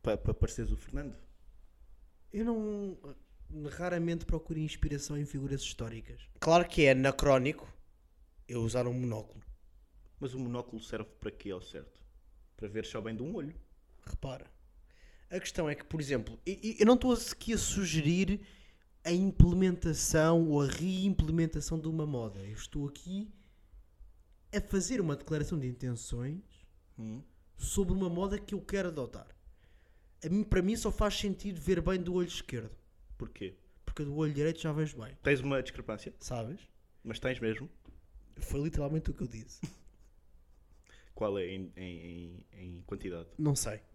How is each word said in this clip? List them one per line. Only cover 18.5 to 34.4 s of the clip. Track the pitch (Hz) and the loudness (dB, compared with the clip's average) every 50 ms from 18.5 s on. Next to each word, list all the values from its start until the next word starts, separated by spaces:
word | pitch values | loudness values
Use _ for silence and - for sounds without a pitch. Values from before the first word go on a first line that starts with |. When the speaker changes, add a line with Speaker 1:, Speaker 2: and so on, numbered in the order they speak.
| - - - - - - - _ - - - | -20 -20 -20 -20 -20 -20 -20 _ -20 -8 -2
Speaker 2:
a | 165 | 0
implementação | 175 180 190 196 175 - - 175 175 185 190 185 175 175 - 165 151 - - - - 160 156 160 170 165 165 156 | 2 4 4 2 12 12 12 12 12 6 6 6 4 2 0 0 0 2 0 4 6 6 8 8 8 8 6 6
ou | 147 143 | 4 4
a | 143 | 4
reimplementação | 131 120 - 160 185 185 185 190 202 185 - 160 151 156 165 165 165 - 147 143 - 160 160 | 2 0 0 0 0 0 2 2 2 4 2 2 2 2 2 2 2 0 -4 -4 -4 -4 -4
de | 156 160 | -2 -2
uma | 160 160 151 | -2 -2 -2
moda. | 151 143 123 117 107 101 98 | -2 -2 -4 -4 -6 -8 -10
Eu | 98 101 107 | -10 -10 -10
estou | 110 - - - 147 143 139 | -12 -12 -8 -6 -6 -6 -6
aqui | 143 - - 175 185 202 214 214 - - - - _ _ - _ - - - - _ _ - - - - - _ - _ _ - - | -8 -10 -12 -8 -8 -8 -8 -10 -14 -20 -20 -20 _ _ -20 _ -20 -20 -20 -20 _ _ -20 -20 -20 -20 -20 _ -20 _ _ -6 -4
a | 202 | -4
fazer | - - - 196 180 - 262 233 | -2 0 0 0 2 2 0 0
uma | 185 156 143 | 0 0 -2
declaração | - - - 156 147 147 123 180 156 | -4 -4 -4 -2 -2 0 -2 -2 -2
de | 131 127 | -2 -4
intenções | 123 120 127 123 120 113 - - - 120 123 135 156 190 - - - - - - - - _ _ - - | -4 -4 -4 -4 -4 -6 -6 -8 -6 -4 -4 -6 -6 -8 -12 -16 -20 -20 -20 -20 -20 -20 _ _ -16 -12
Speaker 1:
Hum. | 110 110 107 127 139 - - - - - - | -10 -10 -10 -12 -14 -18 -20 -20 -20 -20 -12
Speaker 2:
sobre | - - - - 196 196 175 | -8 -6 -2 0 0 2 2
uma | 175 190 190 175 | 2 0 0 0
moda | 170 175 190 196 202 202 | 0 -2 -2 -2 -2 -6
que | - - 208 | -6 -8 -8
eu | 185 | -8
quero | - - 202 196 180 175 | -6 -4 -4 -2 -2 -2
adotar. | 165 147 123 - - 107 - - - - - - - - - - - - - _ - - - - - - - | -4 -6 -8 -8 -10 -16 -18 -20 -20 -20 -20 -20 -20 -20 -20 -20 -20 -20 -20 _ -20 -20 -20 -20 -20 -10 -4
A | 156 | 0
mim, | 180 208 208 | 0 0 2
para | 208 - 190 | 4 4 4
mim | 175 190 226 | 4 4 0
só | 233 - 214 | 0 -2 -2
faz | 190 - 214 208 196 - | 0 2 2 2 2 0
sentido | - 202 190 - - 208 185 165 | -2 -2 -4 -4 -6 -8 -8 -4
ver | 143 - 190 175 | 0 0 2 2
bem | 165 185 190 185 | 2 2 0 0
do | 170 175 180 | 0 0 0
olho | 185 175 175 | 0 0 0
esquerdo. | - - - - - 120 110 107 - - _ - _ - - - - - | -4 -10 -8 -8 -8 -8 -8 -10 -14 -18 _ -20 _ -20 -18 -18 -12 -12
Speaker 1:
Porquê? | 117 - - - 101 92 - - - - - - - | -12 -12 -10 -10 -10 -10 -10 -14 -20 -20 -20 -12 -8
Speaker 2:
Porque | - - - 151 | -8 -4 -4 -4
do | 143 143 | -2 0
olho | 151 160 147 | 0 2 2
direito | 147 139 | 2 2